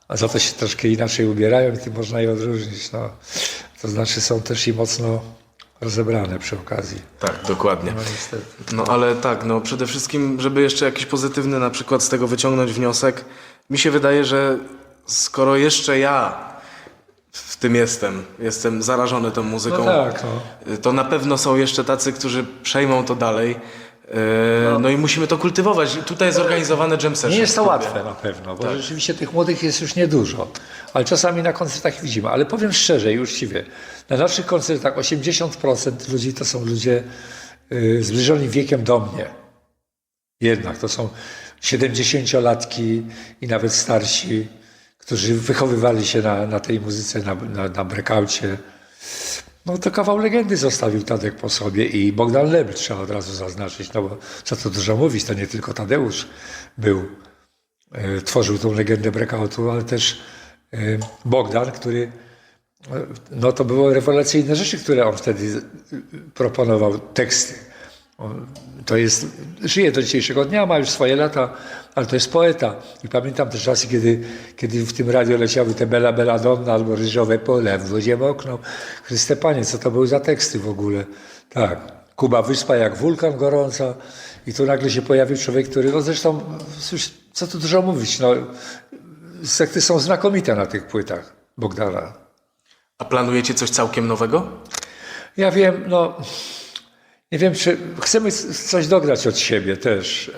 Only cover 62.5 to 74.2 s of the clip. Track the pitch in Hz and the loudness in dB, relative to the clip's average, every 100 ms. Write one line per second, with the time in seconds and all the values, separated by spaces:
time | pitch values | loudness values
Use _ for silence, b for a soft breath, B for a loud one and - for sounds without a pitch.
62.5 | B _ _ 135 131 - - - 113 123 | B _ _ -12 -10 -10 -14 -14 -2 0
63.5 | 127 123 131 139 135 147 143 143 151 139 | 2 2 4 4 4 4 4 4 2 2
64.5 | 151 151 165 - 135 113 104 - 101 104 | 2 0 -2 2 4 4 2 -2 -2 -2
65.5 | 104 - - - 143 - 147 - - 123 | -6 -10 -16 -14 -14 -14 -18 -10 -2 0
66.5 | 123 117 110 104 104 - - 120 - - | 2 2 4 2 0 -4 -4 0 0 -2
67.5 | - B B B B B - 110 113 123 | -8 B B B B B -16 -12 -12 -14
68.5 | - - - - 113 113 - - - - | -18 -20 -14 0 2 4 2 -2 -10 -16
69.5 | - 156 190 185 135 117 135 - 131 143 | -8 -2 2 4 4 2 0 0 0 2
70.5 | 208 190 160 131 - 127 139 151 147 127 | 2 2 2 0 2 2 4 2 0 -2
71.5 | B B B B - 113 127 - 165 170 | B B B B -4 0 0 2 4 4
72.5 | 165 113 101 B B 113 123 131 131 127 | 4 -2 -4 B B -4 -2 -2 -2 -4
73.5 | 110 127 127 113 120 117 117 | -2 0 0 0 2 4 2